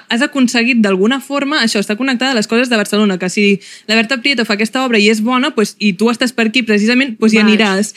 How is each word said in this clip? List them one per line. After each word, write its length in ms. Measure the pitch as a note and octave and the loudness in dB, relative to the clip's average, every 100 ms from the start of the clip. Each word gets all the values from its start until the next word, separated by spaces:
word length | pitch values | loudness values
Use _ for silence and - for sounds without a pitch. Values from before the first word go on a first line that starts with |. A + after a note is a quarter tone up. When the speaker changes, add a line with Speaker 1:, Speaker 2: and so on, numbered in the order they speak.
| - | -4
Speaker 1:
has 140 | A#3 | -4
aconseguit 560 | - C#4 B3 A#3+ A3+ B3 | -2 0 0 0 0 2
d'alguna 400 | G#3 F#3+ G#3 C4+ | 2 2 0 -2
forma 420 | - C#4+ C#4 D4+ | -4 -6 -2 -2
això, 160 | A3+ G#3+ | 0 -2
estar 160 | G3 G#3 | -4 -4
connectada 340 | C4+ B3 C4 | -2 -2 -2
a 40 | |
les 120 | B3 G#3 | -2 0
coses 240 | A3+ B3+ | -2 0
de 60 | A3+ | -2
Barcelona, 420 | G3+ G#3 G#3 F#3 | 0 0 0 0
que 100 | F#3 | -4
si 320 | G#3+ G3+ G3 - - - | 0 2 0 -4 -16 -2
la 100 | A3+ | -2
Berta 240 | A3 C4+ | 0 -2
Prieto 220 | C#4 B3+ | 0 0
fa 100 | A3+ | 0
aquesta 300 | G3+ A3 C4 | -2 -2 -2
obra 140 | C4 A3+ | 0 2
i 100 | G#3 | 2
és 100 | G#3+ | 2
bona, 280 | A3 B3+ C#4+ | 0 0 0
pues, 220 | B3 G#3 - | -2 -4 -2
i 140 | G#3 | -2
tu 120 | F3+ A3 | 0 0
estàs 220 | A#3 B3 | 0 -2
per 140 | - A3+ | -2 -2
aquí 160 | A#3 | 0
precisament, 560 | G#3+ G#3 G#3+ B3 C#4 A3+ | 0 0 2 0 0 0
pues, 140 | A3 | 2
hi 40 | A3 | 4
Speaker 2:
Vaig, 200 | G#3+ G#3+ | 4 4
Speaker 1:
aniràs. 340 | G#3+ F#3+ G#3+ | 2 0 -4